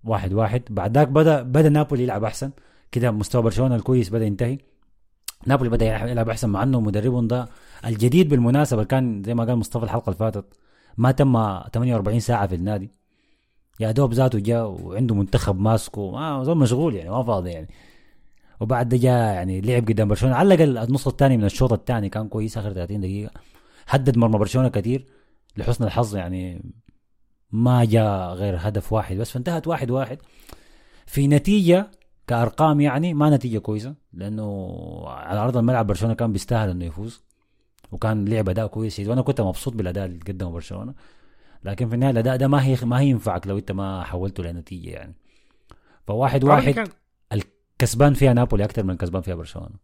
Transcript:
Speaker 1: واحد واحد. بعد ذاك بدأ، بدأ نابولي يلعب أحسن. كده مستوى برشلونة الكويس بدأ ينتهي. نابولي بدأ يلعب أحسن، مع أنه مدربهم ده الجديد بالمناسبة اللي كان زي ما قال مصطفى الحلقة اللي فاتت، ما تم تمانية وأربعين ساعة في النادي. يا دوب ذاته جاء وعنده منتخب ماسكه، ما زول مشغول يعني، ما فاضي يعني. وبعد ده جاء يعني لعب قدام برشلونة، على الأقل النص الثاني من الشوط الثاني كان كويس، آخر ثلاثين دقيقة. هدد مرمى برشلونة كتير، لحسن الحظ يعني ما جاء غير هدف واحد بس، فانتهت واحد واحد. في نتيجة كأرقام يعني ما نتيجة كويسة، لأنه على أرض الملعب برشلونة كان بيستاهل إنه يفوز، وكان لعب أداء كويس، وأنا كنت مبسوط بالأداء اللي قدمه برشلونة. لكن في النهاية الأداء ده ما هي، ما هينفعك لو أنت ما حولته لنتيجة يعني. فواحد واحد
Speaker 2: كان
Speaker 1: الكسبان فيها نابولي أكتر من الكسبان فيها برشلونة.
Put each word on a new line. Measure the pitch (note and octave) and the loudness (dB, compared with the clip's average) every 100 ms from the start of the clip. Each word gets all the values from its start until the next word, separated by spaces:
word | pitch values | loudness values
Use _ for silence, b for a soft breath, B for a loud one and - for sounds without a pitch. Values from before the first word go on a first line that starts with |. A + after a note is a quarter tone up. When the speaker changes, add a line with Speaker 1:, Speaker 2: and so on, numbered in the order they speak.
Speaker 1:
واحد | A2+ G#2 F#2+ | -2 -4 0
واحد. | G2+ G#2+ B2 - | 0 0 -2 -4
بعد | G#2 F#2+ B2 | -4 2 4
ذاك | C#3+ | 4
بدأ، | C#3+ D#3+ D3+ | 4 4 2
بدأ | B2+ C3+ D#3 | 2 4 4
نابولي | D3 D3+ C3 | 4 2 0
يلعب | B2 G#2 | -2 -2
أحسن. | G#2+ - C#3 - b b b | -4 -4 -10 -12 b b b
كده | B2 A#2+ | -2 0
مستوى | G#2+ G#2 B2 | 0 0 2
برشلونة | A2+ G2+ C3 A#2 | 2 2 2 0
الكويس | A2+ B2+ F#2+ | 2 0 2
بدأ | A2+ A2 | -2 -2
ينتهي. | G2 A#2+ C#3 _ _ _ _ _ _ - _ B2+ | -2 -4 -4 _ _ _ _ _ _ -18 _ 0
نابولي | C3+ B2 | 0 2
بدأ | A2+ A2+ | 2 2
يلعب | G#2+ A2+ A#2+ A2+ | 0 -2 -2 -2
أحسن، | A2 A2+ | -2 -2
مع | G2 | 0
أنه | B2+ B2+ | 2 2
مدربهم | G#2+ G2+ A2+ B2 A2+ | 0 0 0 0 0
ده | B2 A#2+ B B B A#2 | -2 -4 B B B -6
الجديد | G#2+ A#2+ E3+ E3 | 0 4 4 4
بالمناسبة | C3+ A#2+ C#3 D3 A2+ | 4 4 4 2 0
اللي | G#2 | 2
كان | C3 B2 G#2 | 0 0 -2
زي | G2+ | -2
ما | A#2 | -2
قال | A#2 A#2+ | 0 0
مصطفى | G#2+ A#2+ | -2 -4
الحلقة | A2 A2+ A2+ | -4 -4 -4
اللي | F2+ | -2
فاتت، | A2 G2+ - _ b b b - | -2 -2 -10 _ b b b 0
ما | B2 | 2
تم | C3 C3+ A#2+ A2 F#2 - | 4 4 4 0 -4 -6
تمانية | A#2 B2 | -2 0
وأربعين | A#2 G2+ A#2 | 0 0 -2
ساعة | G#2+ A2+ G2+ | 0 0 0
في | F2+ | -2
النادي. | F#2+ G#2 G2+ _ _ _ _ _ _ _ _ - | -2 -4 -6 _ _ _ _ _ _ _ _ -6
يا | A2 | -2
دوب | A2+ C3+ | 2 2
ذاته | A#2 C3 A2+ | 2 2 2
جاء | G2+ A#2 A2 | 0 0 -2
وعنده | F2 F2 G2 B2 G2+ | -8 -8 -2 0 2
منتخب | G2 - - F#2+ | 2 0 0 0
ماسكه، | G#2+ A2+ - G#2+ G2 | 2 2 0 -10 -8
ما | A2 D#3+ C#3 | -8 -6 -4
زول | C3 E3 | 0 4
مشغول | B2+ B2+ D#3+ G2 | 4 4 0 -2
يعني، | D#2+ | -4
ما | A2+ | -4
فاضي | A#2+ G2+ F2+ | -2 -2 -4
يعني. | E2+ D#2+ b b b b b b b b b | -10 -14 b b b b b b b b b
وبعد | A2 B2 A#2+ | -4 -2 2
ده | B2 | 2
جاء | B2+ B2 A2+ | 4 4 2
يعني | F#2 F#2 F#2+ | -2 -4 -2
لعب | G#2 A#2+ A2+ | 0 0 2
قدام | G#2+ G#2 | 0 2
برشلونة، | G#2 C3 B2+ | 2 2 4
على | G3 | 4
الأقل | F3 D3+ A#2+ | 6 4 2
النص | A#2 C3+ C3+ | -2 -2 -2
الثاني | - C#3 A#2+ | 2 4 4
من | G2+ | 2
الشوط | - B2+ | 2 0
الثاني | A2 - A#2+ G2 | 2 -2 -4 -4
كان | G#2+ A2 | -6 -6
كويس، | G#2+ A2 A2 | -6 -6 -6
آخر | G#2 | -6
ثلاثين | F#2 F2 G#2 | -6 -6 -6
دقيقة. | F#2 G2+ G#2+ - b b b b - | -6 -6 -10 -16 b b b b -2
هدد | C#3 C3 B2+ | 2 2 4
مرمى | A#2 G#2+ | 4 4
برشلونة | G2+ B2+ C3 | 2 2 2
كتير، | G#2 G#2+ C3 - b b b b - | 0 -2 -4 -8 b b b b -6
لحسن | - - | -2 0
الحظ | A2 A2+ A2+ G2+ | 0 0 -2 -4
يعني | F2 F#2 F#2 F2 - - _ _ _ _ _ _ _ | -6 -6 -8 -10 -16 -20 _ _ _ _ _ _ _
ما | A2 B2 B2 A#2 | 0 4 4 4
جاء | A2+ G#2+ G2 F2+ | 4 2 0 -6
غير | F2+ G2+ F2 | -4 -4 -2
هدف | G2 G2+ - | -2 -4 -2
واحد | F#2 - F#2+ | -4 -2 -6
بس، | A#2 | -6
فانتهت | B2+ B2 E3+ D#3 | -6 -4 -4 -4
واحد | E3 B2+ | -4 -2
واحد. | B2+ A#2 C3 - b b b b b b b - | -4 -4 -10 -18 b b b b b b b -6
في | C#3+ C#3 | 0 4
نتيجة | D3 - G#3 E3+ F3+ G#3 _ _ _ - | 4 4 4 6 4 2 _ _ _ -4
كأرقام | A#2 A#2 - D#3 D3 | 0 0 2 2 4
يعني | D3 C3 F3 | 2 2 -2
ما | D3 D3+ | 2 4
نتيجة | C#3 B2 A2 | 4 2 -4
كويسة، | - G#2+ A#2+ D3 _ | -4 -6 -8 -16 _
لأنه | E2+ G2+ G#2+ G#2+ G2 F#2 E2+ E2 D#2+ D#2 | -12 -8 -8 -8 -8 -10 -12 -12 -12 -14
على | C2 D#2+ G2+ | -12 -6 -2
أرض | A#2 A#2+ | 0 2
الملعب | A#2 B2 G#2 | 2 2 0
برشلونة | G2+ A2+ | 0 -2
كان | A2 A#2 | 0 -2
بيستاهل | G2 - A2+ G#2 | -2 -2 0 0
إنه | F2+ E2+ | -4 -8
يفوز، | D2+ A2 - _ _ _ _ _ _ - | -10 -12 -14 _ _ _ _ _ _ -16
وكان | G2+ A2 A2 G2+ | -4 -2 -2 0
لعب | A2 G#2 | 0 0
أداء | G2 A2 | -2 -4
كويس، | G#2+ A2 G2+ | -6 -8 -6
وأنا | G2+ B2+ | -4 -2
كنت | B2 C3 | 0 0
مبسوط | G2 - C#3 | -2 -2 -8
بالأداء | A2+ F#2 F#2 F#2+ | -6 -4 -4 -6
اللي | E2+ | -10
قدمه | F2+ F#2 F2 | -12 -8 -8
برشلونة. | E2+ - F#2+ A#2 C#3 b b b b b b | -8 -10 -12 -12 -16 b b b b b b
لكن | G2 G2 A#2 | -10 -6 -2
في | A#2+ | 0
النهاية | C3+ | 2
الأداء | A#2+ A#2 C3 | 2 0 0
ده | C#3 | 2
ما | C#3+ C3 | 2 2
هي، | B2+ | 0
ما | A#2+ B2 | 0 2
هينفعك | C#3 A#2 G#2 F2+ F#2+ | 2 2 0 -4 -4
لو | G2 | -6
أنت | - | -4
ما | G2 F#2+ F#2+ | -6 -6 -6
حولته | - F2+ G2 G2 | -8 -6 -6 -6
لنتيجة | E2+ F2 D#2+ F2+ E2+ | -8 -10 -12 -14 -14
يعني. | D#2+ - - b b b b b b b b - | -14 -16 -20 b b b b b b b b -6
فواحد | G#2+ C3 C3+ | -2 0 2
واحد | C3+ C#3+ C3 | 4 6 4
Speaker 2:
كان | F3+ G#3 - _ _ _ | 0 -4 -10 _ _ _
Speaker 1:
الكسبان | G#2+ - _ _ _ A#2+ A2+ C#3+ | -6 -6 _ _ _ 0 4 4
فيها | C3+ C3+ | 6 4
نابولي | A#2+ B2 G#2 | 6 4 2
أكتر | G#2 - | 0 -2
من | F#2+ | -4
الكسبان | F2+ F2 F#2 | -4 -4 -4
فيها | F#2+ F2 | -6 -10
برشلونة. | E2+ F2 D#2+ - | -10 -14 -16 -18